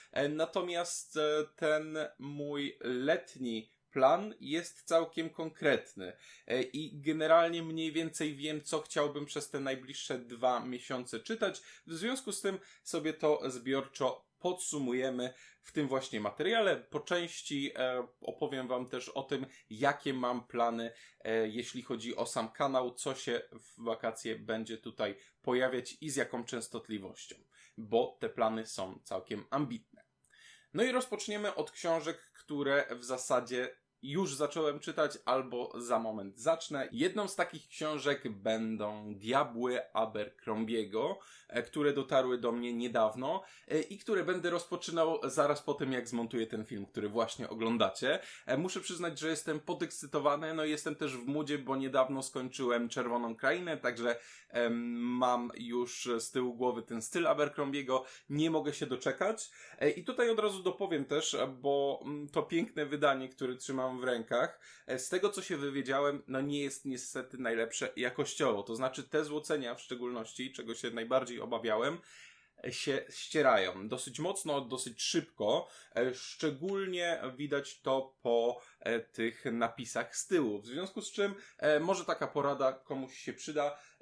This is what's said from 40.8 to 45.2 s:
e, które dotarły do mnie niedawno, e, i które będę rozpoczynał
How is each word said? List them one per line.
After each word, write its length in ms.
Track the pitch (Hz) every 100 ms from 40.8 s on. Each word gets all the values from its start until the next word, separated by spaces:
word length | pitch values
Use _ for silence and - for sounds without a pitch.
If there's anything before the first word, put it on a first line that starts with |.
| 98 110 147 196 - - -
e, 160 | 120
które 300 | 117 156 147
dotarły 440 | 143 135 135 127 123
do 140 | 117
mnie 220 | 120 120
niedawno, 680 | 117 120 113 110 117 135 185 - - -
e, 140 | 156
i 160 | - 202
które 260 | - 196
będę 260 | 165 180 170
rozpoczynał 720 | 170 - 175 - 165 160 156